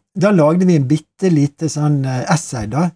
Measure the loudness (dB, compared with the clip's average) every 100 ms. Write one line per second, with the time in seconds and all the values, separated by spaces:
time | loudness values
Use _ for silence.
0 | _ -2 2 4 4 4 2 2 2 -2
1 | -4 -4 0 2 0 -2 -8 -4 -2 -2
2 | -2 -6 -2 -4 -4 -10 -6 -4 -4